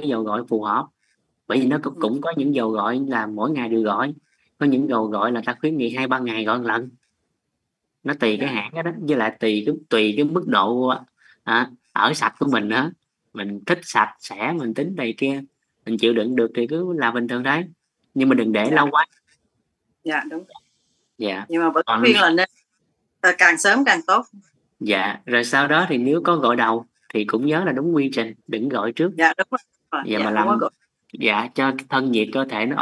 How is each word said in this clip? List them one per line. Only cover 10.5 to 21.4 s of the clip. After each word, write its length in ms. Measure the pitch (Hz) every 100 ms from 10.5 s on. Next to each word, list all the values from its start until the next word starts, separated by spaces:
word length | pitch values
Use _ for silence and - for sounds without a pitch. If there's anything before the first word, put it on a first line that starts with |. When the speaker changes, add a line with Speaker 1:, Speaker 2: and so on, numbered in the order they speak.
| 110 98 123 127 127 - _ _ _
Speaker 1:
à, 260 | - 117 123 - _
ở 220 | - 107
sạch 200 | 156 110 -
của 80 | 143
mình 160 | 120 104
nữa. 220 | 120 147 180 _ _ _
Mình 280 | - 101 101 -
thích 120 | 175
sạch 320 | - - 107 -
sẽ, 320 | - 101 110 170
mình 160 | 123
tính 200 | 113 147 185
này 180 | 120 107
kia, 260 | 135 139 139 _ _ _ -
mình 120 | 113
chịu 160 | 113
đựng 220 | 117 110 127
được 140 | 113 -
thì 100 | 120
cứ 260 | 156 180 170
làm 160 | 120
bình 140 | 120 120
thường 140 | 123
đấy. 220 | 127 151 175 - _ _ _
Nhưng 140 | 135 131
mà 60 |
đừng 180 | 131 113
để 120 | 107 113
Speaker 2:
Dạ. 60 | 151
Speaker 1:
lâu 120 | 143
quá. 160 | 151 160 _ _ _ _ _ _ _ _ _
Speaker 2:
Dạ, 180 | 160 147 139
đúng. 140 | 156 185 - _ _ _ _ _ -
Speaker 1:
Dạ. 280 | 107 95